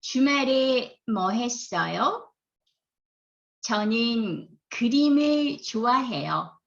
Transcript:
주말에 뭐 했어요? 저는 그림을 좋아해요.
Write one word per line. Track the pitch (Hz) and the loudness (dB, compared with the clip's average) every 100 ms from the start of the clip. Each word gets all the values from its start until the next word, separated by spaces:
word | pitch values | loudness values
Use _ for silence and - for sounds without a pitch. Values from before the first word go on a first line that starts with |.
주말에 | - 254 269 285 262 262 262 254 - - - | -4 2 4 4 2 2 4 2 -2 -12 -4
뭐 | 208 185 | -2 0
했어요? | 220 240 - - 175 165 170 262 427 - _ _ _ _ _ _ _ _ _ _ _ _ _ | 0 -2 -6 -6 -4 -2 0 -2 -2 -10 _ _ _ _ _ _ _ _ _ _ _ _ _
저는 | - 214 214 226 233 233 214 156 - - _ | -4 -2 0 0 0 -2 -2 -6 -10 -20 _
그림을 | - 233 269 294 285 294 302 294 285 | -4 0 4 4 4 4 2 0 -4
좋아해요. | - 220 233 254 254 170 151 156 165 _ | -6 -4 0 0 0 -6 -4 -4 -6 _